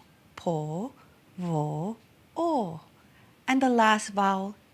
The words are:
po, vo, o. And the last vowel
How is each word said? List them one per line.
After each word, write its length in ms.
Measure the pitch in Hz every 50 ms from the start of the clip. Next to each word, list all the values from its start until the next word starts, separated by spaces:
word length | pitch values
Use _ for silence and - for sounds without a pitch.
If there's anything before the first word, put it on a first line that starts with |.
| - - _ _ _ _ _
po, 560 | - - 185 170 156 151 151 156 175 214 277 - - - - - _ _ _ - -
vo, 580 | 180 170 165 151 147 151 151 151 165 202 226 - - _ _ _ _ _ -
o. 440 | - 330 339 320 269 214 170 160 156 - - - - - - - - - - _ _ _
And 140 | - 262 269
the 80 | 269 254
last 420 | 247 233 220 214 214 214 - -
vowel 440 | 202 196 196 196 196 190 190 202 208 - - _